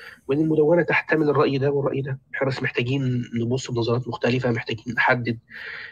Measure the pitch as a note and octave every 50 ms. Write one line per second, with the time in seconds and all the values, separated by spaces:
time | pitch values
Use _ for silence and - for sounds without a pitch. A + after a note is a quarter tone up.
0 | - - - - _ - C3+ D3+ D#3+ D#3+ D#3 D3+ D3+ D3+ F3 F3 D#3 - D#3+ -
1 | - - D#3+ D#3 D#3 D3 C#3 C#3 D3+ C#3 C3+ C3+ C3+ C#3+ C#3+ C#3 C3+ C3 - C3+
2 | C3+ C#3 C3 - _ _ - - C3+ C3+ C3+ - B2+ - - C3+ A#2+ B2 C3+ C#3
3 | C3+ B2+ B2 B2 B2 - A#2 A#2 A#2 A#2 B2 C3 - - B2+ A#2 A2+ A#2+ A#2 A#2+
4 | B2 A#2+ A2+ - - A#2+ A#2+ B2+ C3 B2 A#2 A2+ - - A2+ A2 - A#2+ A2+ -
5 | - - B2+ B2+ A#2 A#2+ A#2 A2+ _ - - - - - - - - -